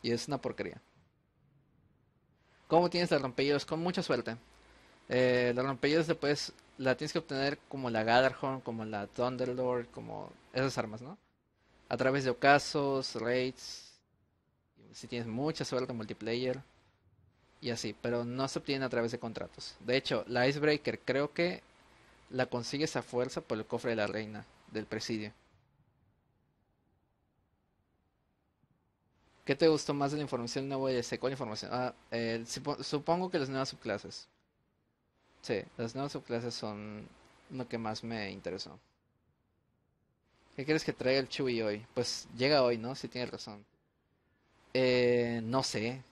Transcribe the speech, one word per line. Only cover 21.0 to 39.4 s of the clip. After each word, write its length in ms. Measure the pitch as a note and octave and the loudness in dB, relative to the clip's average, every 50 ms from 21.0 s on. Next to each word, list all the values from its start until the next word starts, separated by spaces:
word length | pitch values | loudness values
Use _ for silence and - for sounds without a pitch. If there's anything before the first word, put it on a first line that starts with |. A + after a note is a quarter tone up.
| - - B2 C3+ C#3+ D3 - | -2 0 0 0 0 0 0
que 280 | - E3+ F3+ F3+ - - _ _ _ - _ - _ - - - _ - _ | 0 0 0 -2 -6 -12 _ _ _ -20 _ -20 _ -20 -20 -20 _ -18 _
la 180 | - B2+ B2+ | -2 -2 0
consigues 480 | B2 - B2 A2+ - - C#3+ D#3 D3+ - | 0 0 -4 -4 -4 -2 -2 -2 0 -2
a 80 | C3 A2 | -4 -4
fuerza 380 | - - B2 B2 B2+ - E3 | -2 -2 -2 -2 0 -4 -8
por 180 | - - A#2+ G#2+ | -4 -4 -4 -4
el 60 | G#2+ | -2
cofre 260 | - - A2+ - B2 | -4 -6 -4 -2 -2
de 40 | A2+ | 0
la 100 | A2 G#2 | 0 0
reina 380 | G2+ G#2+ G#2+ G#2+ G#2+ G#2+ G#2+ A2 - - - - - | 0 -2 -4 -6 -8 -10 -12 -14 -16 -20 -20 -20 -8
del 140 | - G#2+ G#2 | -8 -8 -6
presidio. 440 | - A2+ A2 - - A#2 G#2+ G#2+ G#2 - _ _ _ _ _ _ _ _ _ _ _ _ _ _ _ _ _ _ _ _ _ _ _ _ _ _ _ _ _ _ _ _ _ _ _ _ _ _ _ _ _ _ _ _ _ _ _ _ _ _ _ _ _ _ _ _ _ _ _ _ _ _ _ _ _ _ _ _ _ _ _ _ _ _ _ _ _ _ _ _ _ _ | -4 -6 -6 -4 -4 -4 -4 -4 -8 -12 _ _ _ _ _ _ _ _ _ _ _ _ _ _ _ _ _ _ _ _ _ _ _ _ _ _ _ _ _ _ _ _ _ _ _ _ _ _ _ _ _ _ _ _ _ _ _ _ _ _ _ _ _ _ _ _ _ _ _ _ _ _ _ _ _ _ _ _ _ _ _ _ _ _ _ _ _ _ _ _ _ _
¿Qué 100 | - C#3 | 0 2
te 120 | - E3+ | 6 8
gustó 260 | D#3+ D#3 D3 - - D3 | 6 6 6 2 -2 0
más 180 | C#3+ C#3+ C#3 | 0 0 0
de 60 | D3 | 0
la 60 | D3+ D3 | -2 -4
información 440 | C3 C#3 A#2+ A#2 A#2 - C#3+ C3+ | -2 -2 -4 -4 -4 -4 -4 -4
nueva 220 | C#3 C#3 C3+ C3+ C3 | -2 -2 -2 0 0
de 100 | C3 B2 | 0 0
ese? 200 | A#2 - C3 A#2+ | 0 -2 -4 -2
¿Cuál 140 | - B2+ C3+ | -2 -2 -2
información? 360 | C3 C3+ - G#2+ - - F#2 - | -2 -6 -6 -6 -8 -6 -4 -4
Ah, 200 | B2 B2+ B2+ - - - _ | -2 -2 -4 -6 -10 -12 _
eh, 340 | A2 A#2 A#2 A2+ A2+ A#2 A#2 | -4 -2 -2 -2 -2 -4 -4
supo-, 340 | - - C3+ - C#3+ C#3+ - | -8 -10 -6 -4 -4 -6 -4
supongo 480 | B2 - - C#3+ - - E3 F3+ F#3 F#3 | -4 -4 -4 -2 0 0 0 0 0 -2
que 80 | F3+ | 0
las 120 | E3 C3+ B2+ | -2 -2 0
nuevas 200 | C3+ C3 C3+ - | -2 -4 -4 -4
subclases. 580 | - - - A#2+ G2+ G#2 - - - - - _ _ _ _ _ _ _ _ _ _ _ _ _ _ _ _ _ _ _ _ _ _ _ | -6 -8 -4 -4 -4 -4 -4 -10 -14 -16 -18 _ _ _ _ _ _ _ _ _ _ _ _ _ _ _ _ _ _ _ _ _ _ _
Sí, 200 | - - A#2+ G2 - - - | -4 -2 -2 -2 -2 -6 -8
las 160 | - A#2 A2+ - | -8 -8 -6 -6
nuevas 200 | C3 C#3 C#3+ - | -6 -8 -6 -8
subclases 420 | C#3+ - - A#2+ A#2 A#2+ A#2+ A2+ | -10 -6 -4 -4 -4 -4 -6 -6
son 520 | - - G#2+ G#2 G#2 G#2 G#2+ G#2 G#2+ G#2+ - - - - - - _ _ - | -6 -8 -8 -8 -8 -10 -12 -12 -14 -14 -16 -20 -20 -20 -20 -20 _ _ -12
lo 160 | - C3 B2 | -10 -10 -8
que 100 | - B2+ | -6 -6
más 260 | A#2 A2+ A2 A2 - - | -6 -4 -6 -6 -6 -8
me 280 | A2+ A#2 A2 G#2 G2 | -8 -6 -6 -6 -6
interesó. 480 | F#2+ G2 F#2 - F2+ F#2+ - - C#2 - _ _ _ _ _ _ _ _ _ _ _ _ | -8 -8 -8 -8 -8 -8 -10 -12 -16 -20 _ _ _ _ _ _ _ _ _ _ _ _